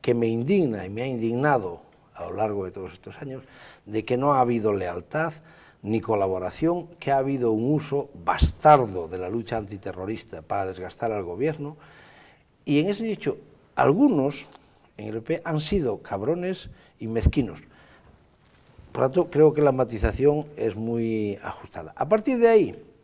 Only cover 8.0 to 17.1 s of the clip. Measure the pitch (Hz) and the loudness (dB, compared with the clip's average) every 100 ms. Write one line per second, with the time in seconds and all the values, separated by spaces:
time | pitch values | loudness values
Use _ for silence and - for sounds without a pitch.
8 | - - 85 85 - - 151 147 117 92 | -4 -6 -4 2 0 6 8 8 6 -4
9 | 80 90 92 113 110 113 101 101 98 90 | -6 -6 -4 -6 -4 -6 -6 -10 -10 -8
10 | 95 110 - 82 80 101 95 90 92 - | -8 -8 -10 -16 -6 -4 -4 -6 -12 -6
11 | 117 107 87 87 147 151 143 156 - - | -4 -4 -6 -2 -4 -4 -10 -12 -20 -20
12 | - - - _ _ _ - 147 175 202 | -20 -20 -20 _ _ _ 0 2 2 -2
13 | 226 202 151 - - - _ - 131 170 | -4 -4 -4 -6 -10 -20 _ 2 4 6
14 | 285 175 135 147 - - _ _ _ - | 4 4 0 -4 -16 -20 _ _ _ -14
15 | 104 110 113 170 - 156 151 196 135 101 | -10 -10 -4 -4 -2 -4 0 0 0 -2
16 | - 98 110 175 180 185 - - - _ | -6 -4 -2 -2 -4 -6 -10 -20 -20 _
17 | 110 | -4